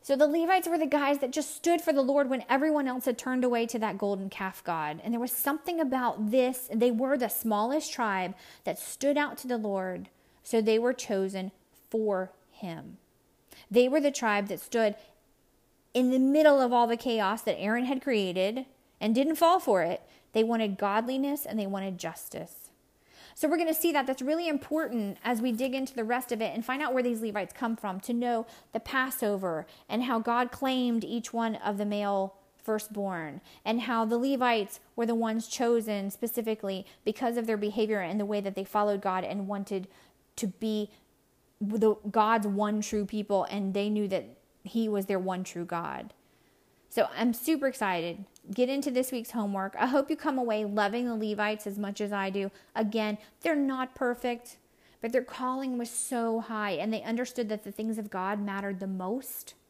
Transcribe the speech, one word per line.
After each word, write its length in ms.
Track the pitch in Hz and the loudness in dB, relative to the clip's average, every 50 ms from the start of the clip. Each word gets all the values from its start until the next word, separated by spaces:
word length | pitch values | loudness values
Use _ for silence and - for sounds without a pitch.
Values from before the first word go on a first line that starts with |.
So 140 | _ - 277 | _ 0 4
the 120 | 262 302 | 4 6
Levites 400 | 294 294 339 330 330 381 370 359 | 6 6 2 4 4 4 4 4
were 100 | 339 339 | 2 2
the 80 | 320 320 | 2 2
guys 340 | 269 285 294 285 277 294 285 | 2 2 2 4 2 2 2
that 120 | 277 247 | 0 -2
just 240 | 262 311 294 - - | -2 -2 -2 -2 -6
stood 260 | - - 339 339 330 | -2 2 2 2 4
for 100 | 339 330 | 2 2
the 100 | 294 277 | 2 4
Lord 280 | 269 247 277 285 277 247 | 4 4 4 4 4 2
when 160 | 269 254 - - | 0 -2 0 2
everyone 380 | 262 269 285 320 302 294 277 | 2 4 4 4 2 2 0
else 180 | 262 254 254 - | 0 -2 -2 -2
had 120 | 262 240 | -2 -2
turned 260 | - - 262 254 254 254 | -2 -2 -2 0 2 2
away 220 | 247 240 233 233 | 2 2 2 0
to 120 | 233 - 233 | 0 -2 -2
that 180 | 220 208 190 | -2 -2 -2
golden 320 | 196 214 202 202 190 190 196 | -2 -2 -2 -2 -2 -4 -8
calf 340 | - - 196 190 185 - - | -6 -6 -6 -6 -6 -8 -6
god. 380 | - 170 160 151 151 151 - - | -4 -2 -2 -2 -4 -6 -6 -4
And 100 | 220 233 | -4 -2
there 60 | 233 | -2
was 120 | 240 254 | -2 -4
something 480 | - - - 285 285 311 - 359 349 330 | -4 -2 0 -2 -2 -2 -2 -4 -2 0
about 520 | 320 262 254 233 233 233 - - 214 208 | 0 0 0 0 0 0 0 0 -2 2
this. 380 | 226 262 247 247 254 - - - - | 4 4 4 4 0 -4 -8 -4 0
They 160 | 233 240 247 | 4 4 4
were 280 | 240 226 262 262 285 | 4 2 2 0 2
the 100 | 269 247 | 0 0
smallest 640 | 208 - - - 226 208 202 214 240 277 311 302 - | -2 -2 -2 0 0 2 2 2 2 0 0 -2 -4
tribe 420 | - - 240 214 196 190 185 180 196 - - - - - _ | -4 -2 0 0 0 0 -2 -4 -6 -10 -16 -20 -20 -8 _
that 160 | - 156 - | -6 -6 -6
stood 380 | - - - - 262 285 285 | -6 -12 -6 0 2 2 2
out 200 | 294 294 285 - - | 2 0 -2 -4 -8
to 80 | - | -6
the 100 | 254 247 | -4 -4
Lord, 520 | 233 214 208 196 190 185 185 180 180 190 - _ _ _ _ _ _ | -2 -2 -2 -2 -2 -2 -4 -6 -8 -10 -14 _ _ _ _ _ _
so 200 | _ - - 226 | _ 0 2 2
they 180 | 220 220 220 220 | 4 6 4 4
were 140 | 233 240 254 | 4 2 0
chosen 580 | 254 - - 214 190 190 190 196 190 190 190 - _ _ _ _ _ _ _ | 0 -2 -2 0 0 0 0 -2 -4 -6 -6 -8 _ _ _ _ _ _ _
for 420 | - 220 220 208 202 185 185 190 - _ _ _ | -2 0 2 2 2 0 -2 -4 -8 _ _ _
him. 460 | _ - - 180 165 156 139 - - - _ _ _ _ _ _ _ _ _ _ - - - _ | _ -12 -10 -10 -10 -10 -12 -16 -18 -20 _ _ _ _ _ _ _ _ _ _ -20 -20 -12 _
They 200 | 196 240 247 254 | 6 6 6 8
were 120 | 269 311 | 4 4
the 80 | 277 285 | 4 2
tribe 380 | 277 - - 220 208 202 202 | 0 2 0 2 2 2 0
that 140 | 202 202 - | -2 -6 -8
stood 340 | - - - 233 226 214 208 - - - _ _ _ _ _ _ _ _ _ _ _ _ _ _ _ _ _ | -8 -2 2 2 2 2 0 -2 -14 -20 _ _ _ _ _ _ _ _ _ _ _ _ _ _ _ _ _
in 180 | 247 254 254 | 2 4 4
the 80 | 254 262 | 6 6
middle 420 | 262 269 277 311 311 302 285 277 | 6 6 8 8 8 8 8 8
of 100 | 262 240 | 6 4
all 160 | 247 240 240 | 6 4 4
the 100 | 226 233 | 4 2
chaos 440 | 233 - 262 226 220 208 190 214 226 | 0 0 0 0 2 2 0 0 0
that 180 | - 220 180 - | -2 -2 -2 0
Aaron 260 | 185 208 220 240 254 | 0 0 0 0 0
had 160 | 254 277 262 | 0 -2 -2
created 640 | - 277 247 214 196 185 175 185 185 202 226 262 254 - _ _ _ _ _ _ | 0 0 2 2 2 0 0 0 0 0 0 -4 -8 -10 _ _ _ _ _ _
and 120 | - 214 226 | 0 2 4
didn't 220 | 247 277 311 320 | 4 4 4 4
fall 240 | - 330 330 359 381 | 4 6 6 6 4
for 240 | - 277 208 185 160 | 4 4 4 4 4
it. 180 | 170 - - - - - _ _ _ | 2 0 -4 -8 -16 -20 _ _ _
They 120 | - 220 226 | 2 2 2
wanted 340 | 226 233 226 220 208 190 | 4 2 2 0 0 0
godliness 680 | - 202 196 202 214 233 240 262 269 269 277 294 285 - | -2 -2 0 0 0 0 0 -2 0 0 0 -2 -4 -4
and 140 | - - 220 | -4 -4 -4
they 80 | 202 | -2
wanted 300 | 196 196 196 190 196 185 | -2 -4 -4 -4 -6 -6
justice. 720 | 180 - 165 165 - - - - - 170 170 - - - - _ _ _ _ _ _ _ _ - - - - - | -6 -8 -8 -8 -10 -14 -12 -10 -10 -12 -12 -14 -20 -20 -20 _ _ _ _ _ _ _ _ -20 -20 -20 -20 -6
So 120 | - - | -2 0
we're 100 | 294 320 | 0 2
gonna 160 | 320 339 320 320 | 2 2 0 0
see 200 | - - 339 294 | 2 0 2 2
that. 120 | 285 262 | 2 0
That's 160 | 269 262 - | 0 -4 -4
really 280 | 254 269 311 330 349 330 | 0 -2 0 0 0 -2
important 680 | 302 277 - - 294 311 320 240 247 233 208 196 185 - - | -2 -2 -2 -2 -2 -2 0 0 -2 -2 -2 -4 -6 -4 -2
as 180 | 226 247 220 | -2 0 0
we 120 | 226 254 226 | 0 0 0
dig 200 | 220 262 269 247 | 0 -2 -2 -2
into 220 | 269 262 262 - | -4 -4 -4 -4
the 80 | 240 220 | -6 -2
rest 300 | 214 240 254 262 - 240 | 0 -2 -2 -2 -4 -4
of 80 | 214 | -2
it 120 | 226 190 - | -2 -2 -4
and 120 | 226 226 | -4 -4
find 160 | - 254 277 | -4 -2 -2
out 120 | 302 262 262 | -2 0 0
where 80 | 254 | 2
these 200 | 240 247 233 220 | 2 2 0 0
Levites 320 | 226 220 202 208 185 185 - | -4 -4 -2 -4 -4 -6 -6
come 240 | - 254 226 226 | -4 -2 -2 -2
from, 240 | - - 202 185 196 | -2 -4 -6 -6 -6
to 100 | - - | -4 -2
know 340 | 240 233 247 240 240 226 233 - - - - _ - | -2 0 2 2 0 0 -2 -4 -12 -20 -20 _ -8
the 80 | - | -8
Passover 840 | - - - 262 262 262 240 - 240 208 208 190 190 180 165 156 - - - - - | -8 -2 0 0 0 0 -2 -2 0 0 0 0 0 -2 -2 -4 -6 -8 -16 -20 -10
and 160 | - - 226 247 | -4 -2 -2 0
how 160 | 247 247 220 | 0 0 0
God 320 | 220 240 233 240 247 247 | 0 0 2 2 0 0
claimed 540 | - - 269 262 262 254 247 240 233 233 208 | -2 -2 -2 0 2 2 2 2 2 0 0
each 260 | - 226 240 226 - | -2 -4 -4 -4 -4
one 240 | - 233 226 226 214 | -4 -2 -2 -2 -2
of 220 | - - 220 208 | -2 -2 -4 -2
the 80 | 196 208 | 0 -2
male 500 | 208 208 208 208 202 202 196 190 196 - - _ _ _ | -2 -2 0 0 0 2 0 0 -2 -6 -14 _ _ _
firstborn, 840 | _ - - 220 214 214 - 208 202 202 196 185 165 160 151 139 - _ - - - _ | _ -4 -2 -2 -2 -2 -6 -6 -4 -4 -4 -4 -4 -6 -8 -10 -12 _ -20 -20 -8 _
and 180 | 208 226 240 | -2 -2 0
how 220 | 220 233 240 226 226 | 0 0 0 0 2
the 140 | 220 233 | 2 0
Levites 640 | 233 247 269 277 240 254 247 233 220 202 202 - - - _ _ | 0 2 2 2 2 2 2 2 2 0 -2 -8 -18 -18 _ _
were 80 | - 233 | -2 0
the 100 | 220 233 | 0 2
ones 320 | 226 226 220 220 226 220 | 0 0 0 0 -2 -4
chosen 640 | - - - 254 233 240 233 214 220 208 202 196 202 | -4 -4 0 2 2 2 2 2 0 -4 -2 -2 -4
specifically 720 | - - - 226 - 240 214 226 214 214 - 196 190 190 190 - - _ _ | -6 -4 -6 -4 -4 -4 -2 -2 -4 -2 -2 -4 -4 -6 -8 -12 -18 _ _
because 320 | 208 220 - 262 233 240 | -4 -2 0 -2 0 0
of 100 | 240 226 | 0 0
their 80 | 226 220 | 0 0
behavior 460 | 208 208 208 208 247 214 214 220 202 | 0 0 -2 0 0 0 2 2 0
and 180 | 185 160 185 214 | 0 -2 -2 -2
the 60 | 208 | 0
way 160 | 202 214 208 | 0 -2 -2
that 140 | 196 196 196 | -2 -2 -4
they 100 | 190 196 | -6 -8
followed 360 | - - 214 208 208 202 196 | 0 2 2 2 4 2 0
God 220 | 202 196 185 185 180 | 0 0 -2 0 -2
and 240 | 98 185 202 196 | -2 -4 -4 -4
wanted 400 | 190 208 202 196 - 208 190 185 - - - - _ _ _ _ _ _ | -4 -4 -6 -4 -4 -4 -6 -6 -8 -16 -20 -20 _ _ _ _ _ _
to 120 | - - | -6 -6
be 420 | 196 180 - 220 220 214 214 208 - - _ _ _ _ _ _ _ _ _ _ _ _ _ | -6 -4 -4 -2 -2 0 -2 -2 -4 -10 _ _ _ _ _ _ _ _ _ _ _ _ _
the, 340 | 214 202 220 220 214 220 208 208 - 208 | -4 -2 2 4 4 4 4 2 -4 0
God's 360 | - 220 208 214 226 226 208 | 2 2 4 4 4 2 2
one 340 | 208 196 202 208 208 214 214 | 0 0 0 0 2 0 0
true 240 | 208 - 220 208 208 | -2 -2 -2 -2 -2
people, 400 | 196 - 214 208 - 202 190 - | -2 -4 -6 -2 0 0 0 0
and 280 | - - 202 196 196 185 | 0 -2 -2 -2 0 0
they 160 | 202 202 214 | 0 0 0
knew 200 | 214 208 208 196 | 0 0 0 0
that 160 | 190 170 107 107 - - _ _ _ _ _ | -2 -4 -4 -6 -18 -20 _ _ _ _ _
he 260 | 196 - 226 226 214 | -4 -2 0 0 2
was 160 | 208 202 190 | 0 -2 0
their 140 | 190 202 185 | 0 0 0
one 260 | 180 190 185 180 185 | 0 -2 -2 -4 -6
true 200 | - - 180 170 | -6 -6 -8 -6
God. 480 | 175 175 170 170 - - - - - - _ _ _ _ _ _ _ _ _ _ _ _ _ _ _ | -4 -4 -4 -4 -4 -6 -8 -10 -12 -18 _ _ _ _ _ _ _ _ _ _ _ _ _ _ _
So 160 | - 233 - - - | 0 0 0 2 2
I'm 180 | - 220 247 226 | 0 2 2 2
super 340 | - - - 320 277 277 | 0 0 0 2 2 2
excited. 580 | 269 262 - 220 196 180 175 165 170 170 196 196 - _ - _ - | -2 0 0 0 0 0 0 -2 -4 -6 -8 -12 -16 _ -20 _ -8
Get 160 | 202 - 247 | 0 2 2
into 220 | 247 269 285 285 294 | 2 2 -2 -2 0
this 220 | 247 254 254 254 | 0 0 0 0
week's 200 | 262 240 226 - | -2 -6 -6 -4
homework. 440 | - 240 208 202 196 196 190 196 - | -4 -2 -2 -2 -2 -2 -4 -4 -2
I 80 | - - | 0 0
hope 240 | 254 262 277 277 285 | 2 4 2 2 2
you 60 | 311 | -4
come 240 | 302 - 320 277 262 | -2 -2 -2 0 0
away 260 | 247 233 214 214 214 | 0 0 0 0 0
loving 400 | 208 202 214 208 202 208 240 247 | 0 0 2 2 2 0 -2 -2
the 240 | 240 233 220 220 214 | -2 -2 -2 -2 -2
Levites 380 | 214 202 208 208 214 214 - | 0 0 0 -2 -2 -4 -6
as 100 | 208 196 | -8 -6
much 240 | 208 208 202 202 - | -4 -4 -6 -4 -4
as 100 | 208 202 | -4 -2
I 200 | 208 202 196 190 | -2 -2 -2 -2
do. 180 | 190 202 196 196 - - - _ _ | -2 -2 -4 -4 -6 -12 -20 _ _
Again, 440 | - 220 202 214 226 214 214 208 208 - - _ _ | -2 -2 0 0 -2 -2 -2 -4 -6 -10 -20 _ _
they're 140 | - 339 311 | -2 0 2
not 380 | 294 277 269 269 262 254 254 - | 2 2 0 0 -2 -4 -6 -4
perfect, 640 | - 269 240 240 240 - 247 240 240 - - - _ _ _ _ _ _ _ _ _ | -2 -2 -2 -2 -2 -2 -4 -4 -4 -8 -18 -20 _ _ _ _ _ _ _ _ _
but 120 | - 226 | -8 0
their 120 | 240 262 254 | 0 0 -2
calling 540 | - - - 262 254 254 262 269 262 254 | -2 -8 -6 -4 -2 -2 -2 -4 -4 -4
was 140 | 240 233 226 | -4 -6 -4
so 480 | - - - - 262 233 233 226 226 226 | -6 -6 -6 -4 -2 -2 0 0 0 -2
high, 320 | 220 - 226 214 214 208 | -2 -4 -4 -2 -2 -2
and 200 | 185 143 180 220 | -2 -2 0 -2
they 120 | 220 208 - | -2 -2 -2
understood 440 | 220 233 233 247 240 - 254 233 208 | -4 -2 -2 -4 -4 -4 -4 -4 -2
that 140 | 214 208 - | -4 -6 -6
the 80 | 196 | -10
things 280 | 202 - 220 220 220 220 | -8 -6 -4 -4 -2 -4
of 100 | 208 208 | -6 -6
God 300 | - 185 185 196 208 208 | -4 -4 -2 -2 -2 -2
mattered 400 | 202 202 196 196 196 196 196 185 | -2 -4 -4 -4 -4 -4 -6 -4
the 80 | 190 | -4
most. 640 | 190 190 185 185 185 226 269 262 - - - - - - _ _ | -6 -4 -4 -4 -4 -4 -4 -6 -8 -12 -12 -14 -16 -20 _ _